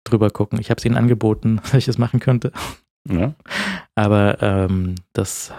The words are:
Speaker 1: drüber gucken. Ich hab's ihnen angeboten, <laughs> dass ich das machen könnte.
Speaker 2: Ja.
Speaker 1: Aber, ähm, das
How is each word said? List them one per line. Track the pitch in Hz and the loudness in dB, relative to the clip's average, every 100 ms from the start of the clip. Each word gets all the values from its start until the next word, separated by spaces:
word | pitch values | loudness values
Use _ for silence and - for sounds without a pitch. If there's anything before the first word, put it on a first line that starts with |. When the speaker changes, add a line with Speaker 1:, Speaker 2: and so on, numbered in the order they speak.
Speaker 1:
drüber | - 110 104 | 0 2 2
gucken. | - 101 113 | 0 -2 -2
Ich | 113 | -2
hab's | 117 | -2
ihnen | 120 120 | 0 2
angeboten, | 120 117 110 107 113 110 | 2 2 2 0 0 -2
<laughs> | |
dass | - | 2
ich | 131 | 0
das | 127 117 | 2 0
machen | 117 127 | 0 0
könnte. | - 123 123 - - - _ _ - | 2 0 0 -6 -12 -14 _ _ -4
Speaker 2:
Ja. | 87 117 156 - 208 208 185 - | -2 -2 -4 -10 -8 -6 -8 -6
Speaker 1:
Aber, | - 104 104 101 - | 0 4 4 4 2
ähm, | 107 95 95 95 90 90 - | 0 2 0 0 -2 -6 -8
das | - 98 - - | -6 -4 -6 -12